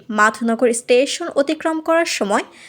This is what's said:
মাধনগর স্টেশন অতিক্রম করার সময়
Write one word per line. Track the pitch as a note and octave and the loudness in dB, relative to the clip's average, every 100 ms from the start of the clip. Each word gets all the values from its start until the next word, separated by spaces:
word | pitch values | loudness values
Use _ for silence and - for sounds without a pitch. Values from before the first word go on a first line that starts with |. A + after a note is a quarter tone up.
| - | -6
মাধনগর | G#3+ G#3 A3 A3+ A3+ B3+ | 2 2 2 -2 0 0
স্টেশন | A#3+ - B3 C#4 - E4+ | 0 2 2 2 -2 -4
অতিক্রম | - C#4+ D#4 E4 D#4+ | -2 -2 -2 -2 -2
করার | D#4 E4 E4 | 0 0 0
সময় | - G#3 G#3+ - - | -2 -2 -2 -2 -12